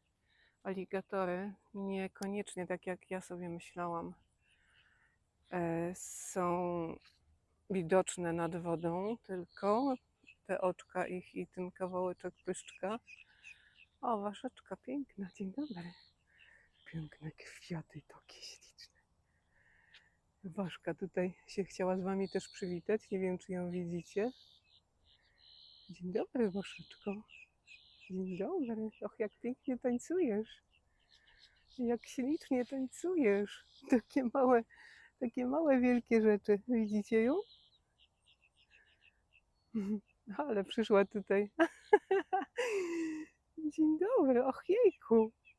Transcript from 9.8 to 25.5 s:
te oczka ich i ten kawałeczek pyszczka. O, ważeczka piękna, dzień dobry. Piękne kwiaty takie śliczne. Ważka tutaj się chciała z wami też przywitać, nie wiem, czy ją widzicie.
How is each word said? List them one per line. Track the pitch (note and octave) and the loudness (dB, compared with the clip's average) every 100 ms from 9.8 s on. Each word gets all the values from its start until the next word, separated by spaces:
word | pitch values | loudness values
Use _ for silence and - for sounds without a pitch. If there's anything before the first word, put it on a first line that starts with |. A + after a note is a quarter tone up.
| C#4 B3+ _ _ - - - | 2 -2 _ _ -20 -16 -6
te | F#3+ | -2
oczka | F#3 F3+ - F#3 F3 | 0 -2 -6 -4 -4
ich | F3+ - | -6 -10
i | F#3 F3+ | -10 -8
ten | - F3+ | -8 -10
kawałeczek | - F#3 F3+ F3+ F3+ F3+ - | -6 -6 -2 -4 -4 -10 -10
pyszczka. | - F#3+ - - F#3 A3+ - - - _ - - _ - - _ | -8 -8 -10 -8 -6 -6 -10 -20 -20 _ -20 -20 _ -20 -20 _
O, | B3+ A3 | -4 -2
ważeczka | G3+ G3+ B3+ - - F#3+ | -4 -6 -10 -12 -12 -12
piękna, | - C#4+ C4+ - F#3+ | -8 -8 -8 -10 -10
dzień | - F#3+ | -8 -8
dobry. | F#3+ D4 F3+ E3+ - - _ _ _ - - _ _ | -6 -8 -8 -12 -16 -20 _ _ _ -20 -20 _ _
Piękne | - E3 D#3 - D#3 | -14 -10 -10 -12 -14
kwiaty | - - - - E3+ - D3+ - | -12 -16 -18 -8 -8 -8 -16 -18
takie | - - - | -20 -20 -18
śliczne. | - - - - - _ _ _ _ _ _ _ _ _ _ - _ _ _ _ | -16 -18 -20 -20 -20 _ _ _ _ _ _ _ _ _ _ -20 _ _ _ _
Ważka | F#3+ E3 F#3 - - | -10 -6 -6 -6 -8
tutaj | D#3+ F#3+ - F#3 F3 - | -6 -4 -2 -2 -4 -8
się | - | -6
chciała | F3+ - F#3 F#3 | -6 -2 -2 0
z | |
wami | F#3 F#3+ F#3+ | -2 -2 -2
też | G3 - | -4 -6
przywitać, | - F#3 F3+ - G#3+ - | -8 -6 -4 -2 -2 -2
nie | G3 | -2
wiem, | F#3 F3+ | -2 -2
czy | - | -4
ją | F3+ F3 | -4 -4
widzicie. | F3+ F3 F3 - - A3+ - - - _ - _ _ _ _ _ _ - | -4 -4 -6 -4 -2 -2 -4 -16 -20 _ -20 _ _ _ _ _ _ -20